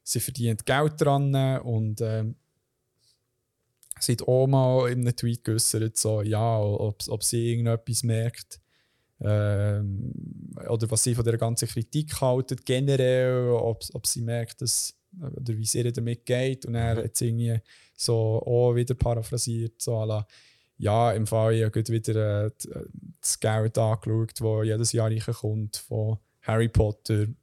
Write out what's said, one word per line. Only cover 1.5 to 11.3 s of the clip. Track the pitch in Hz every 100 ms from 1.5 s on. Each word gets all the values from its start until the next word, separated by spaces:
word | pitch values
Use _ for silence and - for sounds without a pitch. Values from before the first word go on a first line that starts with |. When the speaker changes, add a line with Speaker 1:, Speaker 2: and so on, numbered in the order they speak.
| 131
Speaker 1:
Und, | 123 113 110 104
ähm, | 113 110 110 - _ _ _ _ _ _ _ _ _ _ _ _ _ _ _ -
sie | -
hat | 117
auch | - 127 131
mal | 135 127 131 123
in | 127
einem | 120
Tweet | - 117 117
geäussert, | - 110 - 110 113 -
so, | 107 110
ja, | 104 107 117 110
ob, | 104 104 107 - -
ob | 113
sie | - 117 117
irgendetwas | 117 117 113 - 113
merkt, | 120 110 117 - - - _ _ _ _ _ _
ähm, | 101 104 104 101 104 104 101 98 - - - - - - -
oder | 110 110
was | 110
sie | 127
von | 120
der | 117